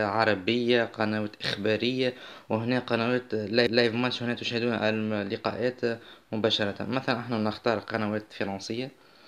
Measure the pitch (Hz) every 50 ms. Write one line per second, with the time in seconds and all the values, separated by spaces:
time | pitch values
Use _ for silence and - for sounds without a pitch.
0 | 107 101 101 113 113 110 104 95 92 104 117 123 120 117 123 120 117 113 - -
1 | 110 107 107 107 107 101 - - - 131 120 101 101 107 110 104 117 123 131 131
2 | 127 123 123 - - - - - - - 113 110 113 120 127 123 120 - 117 113
3 | 113 120 127 127 123 - 104 110 107 98 110 120 120 117 113 120 120 117 107 120
4 | 123 123 120 - 120 120 120 120 120 - 120 117 117 120 113 - 107 107 110 110
5 | 107 107 107 104 101 101 113 - - 110 107 101 117 127 127 - - 117 117 113
6 | - - - - - - 113 110 101 110 - - 107 101 98 - 95 98 120 135
7 | 127 - 127 117 117 120 120 110 107 107 104 - - 120 113 101 - - 110 110
8 | 107 104 107 107 107 - - - 104 98 98 98 - - 113 120 131 - - -
9 | - - - - -